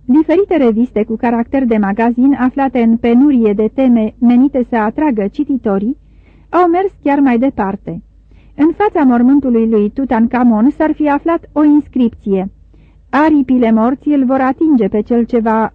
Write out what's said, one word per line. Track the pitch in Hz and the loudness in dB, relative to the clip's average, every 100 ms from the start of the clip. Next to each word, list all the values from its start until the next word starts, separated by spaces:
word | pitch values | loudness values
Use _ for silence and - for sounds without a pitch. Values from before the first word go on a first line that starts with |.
diferite | - 285 320 320 403 339 | 0 0 2 0 0 0
reviste | 247 214 247 208 | 0 0 -2 -2
cu | 220 226 | -4 -4
caracter | 240 233 233 277 | -4 -4 -2 -2
de | 254 220 | 0 0
magazin, | 196 202 226 233 269 277 | -2 0 -2 0 0 2
aflate | 254 285 269 254 | -2 -2 -2 0
în | 226 233 | 0 0
penurie | 240 240 294 262 220 | 2 2 4 2 0
de | 202 220 | 0 -2
teme | - 269 233 220 - | 0 2 2 0 -2
menite | 240 247 277 277 240 | 2 2 2 0 -4
să | 233 | -2
atragă | 214 226 302 214 202 | -4 -2 -2 -2 -4
cititorii, | - 294 269 220 196 208 294 _ - - - - | -4 -4 -4 -2 -2 -4 -8 _ -20 -20 -20 -4
au | 330 359 | 0 2
mers | 339 392 - | 0 -2 -4
chiar | 294 285 | -2 0
mai | 277 233 | 2 0
departe. | 269 262 196 196 - 170 - _ _ - - - | -2 -4 -6 -8 -10 -14 -16 _ _ -20 -12 -2
În | 302 311 | -2 0
fața | 415 359 | -2 0
mormântului | 269 240 247 285 269 233 226 | 0 2 2 2 2 0 0
lui | 220 208 | 0 -2
Tutankamon | - 269 226 233 240 247 214 247 | -4 -4 -2 0 0 0 2 0
s-ar | - 311 | 0 -2
fi | 302 294 | -2 -2
aflat | 285 330 330 - | -2 -2 -6 -4
o | 294 | -2
inscripție: | 302 294 - 254 233 - 214 190 190 - _ _ - _ _ | 2 2 0 -2 -2 -4 -4 -4 -4 -12 _ _ -20 _ _
„Aripile | 262 311 294 262 254 226 | 0 2 2 0 0 2
morții | 220 226 269 - | 2 0 -2 -2
îl | 294 | 0
vor | 254 269 | 0 0
atinge | 262 277 320 269 196 | -2 -2 0 2 0
pe | 214 | -2
cel | 214 240 | -2 -2
ce | 226 240 | 0 -2
va | 220 220 220 | 0 -2 -2